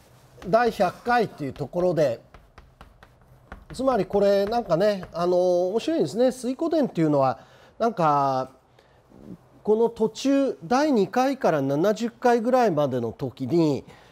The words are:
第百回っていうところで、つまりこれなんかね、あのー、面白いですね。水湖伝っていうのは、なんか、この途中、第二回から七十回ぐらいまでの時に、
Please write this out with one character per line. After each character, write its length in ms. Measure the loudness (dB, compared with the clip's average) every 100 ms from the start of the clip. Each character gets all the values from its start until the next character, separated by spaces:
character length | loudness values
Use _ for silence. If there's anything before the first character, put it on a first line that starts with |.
| _ -20 _ -16 0
第 240 | 2 2
百 320 | 0 -2 -2
回 220 | -2 0 0
っ 20 |
て 160 | -6
い 60 | -10
う 40 |
と 140 | -8 -8
こ 140 | -2
ろ 120 | -2
で、 280 | 2 0 -2 -12 -20 _ -20 -20 _ -20 _ -20 _ _ -20 -20 -20 -16
つ 100 | -4
ま 120 | 0 0
り 100 | 0
こ 140 | 2
れ 260 | 4 2 0
な 140 | -2
ん 40 | 0
か 100 | 2
ね、 300 | 2 0 -6
あ 120 | -4 0
の 80 |
ー、 340 | 2 4 2 0
面 100 | -2
白 160 | -2 -2
い 40 |
で 80 | 0
す 100 | 0
ね。 160 | 0
水 240 | 0 -8 -4
湖 120 | -2
伝 180 | 0 0
っ 20 |
て 100 | 0
い 60 | 0
う 40 |
の 100 | 2
は、 200 | 0 -2 -10 -20 -16 -4
な 80 | -4
ん 60 |
か、 580 | 0 0 2 0 -2 -6 -12 _ _ _ _ _ -20 -20 -20 _ -8
こ 120 | -2 0
の 140 | 0
途 200 | 0 -4
中、 480 | -2 0 2 0 -4
第 280 | -2 0 2
二 160 | 2 2
回 300 | 0 0 0
か 140 | 0
ら 100 | 0
七 320 | 0 0 0
十 160 | 0 -4
回 320 | -2 2 2
ぐ 80 | 2
ら 160 | 2 2
い 60 |
ま 160 | 0 -2
で 120 | -2
の 120 | -4
時 340 | -6 -10 -8 -2
に、 380 | 2 2 0 -6 -20 -20